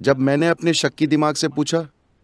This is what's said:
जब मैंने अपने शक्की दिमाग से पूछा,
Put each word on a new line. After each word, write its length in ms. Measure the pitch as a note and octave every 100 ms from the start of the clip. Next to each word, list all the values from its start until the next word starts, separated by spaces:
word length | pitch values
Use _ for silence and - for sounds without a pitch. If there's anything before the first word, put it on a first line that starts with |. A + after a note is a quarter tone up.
जब 160 | C3 C3
मैंने 300 | C3+ C#3+ E3+
अपने 260 | E3 E3
शक्की 340 | D3+ C#3 - D#3
दिमाग 280 | D3+ D3+ D3+
से 120 | D#3
पूछा, 400 | C#3+ C#3+ E3 D3+ _ _ _